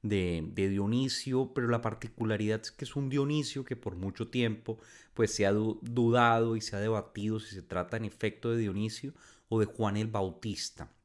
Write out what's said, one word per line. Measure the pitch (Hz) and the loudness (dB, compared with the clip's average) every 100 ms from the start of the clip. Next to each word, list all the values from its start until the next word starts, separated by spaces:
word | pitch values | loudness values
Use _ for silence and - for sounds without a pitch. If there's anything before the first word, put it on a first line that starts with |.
de, | 107 101 90 85 80 | 2 2 2 0 -2
de | - 98 | 0 2
Dionisio, | 98 101 120 131 - - 127 127 | 2 2 2 0 -2 -2 0 0
pero | 131 120 | 0 0
la | 117 | 0
particularidad | 117 110 113 - 113 107 107 110 | 0 -6 -12 -4 0 2 0 0
es | - | -4
que | - | -10
es | 135 | -6
un | 143 139 | -4 0
Dionisio | 139 139 151 143 135 | 0 2 0 -2 -6
que | 131 | -6
por | 120 104 87 | -8 -8 -6
mucho | 95 - 117 | -6 -6 -4
tiempo | 123 117 110 - 107 - - - | 0 0 0 -6 -10 -12 -20 -16
pues | - 110 | 0 0
se | - 98 | 4 4
ha | |
du-, | 104 110 107 | 4 2 -2
dudado | 120 117 117 120 117 113 113 | -4 2 4 6 6 6 2
y | 113 | 0
se | 107 101 | -4 -4
ha | |
debatido | 107 110 - 98 104 110 | 0 0 -2 -4 -2 -2
si | 107 | -6
se | 98 | -14
trata | 85 92 87 110 | -6 -4 -4 -4
en | |
efecto | 107 - 110 - 117 | -6 -2 -4 -2 -2
de | 117 | 0
Dionisio | 107 95 110 110 135 - - - _ | 0 0 -2 -4 -12 -14 -20 -20 _
o | 113 | 2
de | 104 | 2
Juan | - 107 104 | 2 0 2
el | 110 | 0
Bautista. | 110 95 90 113 101 - - 78 _ | -2 -2 -4 -8 -6 -8 -10 -18 _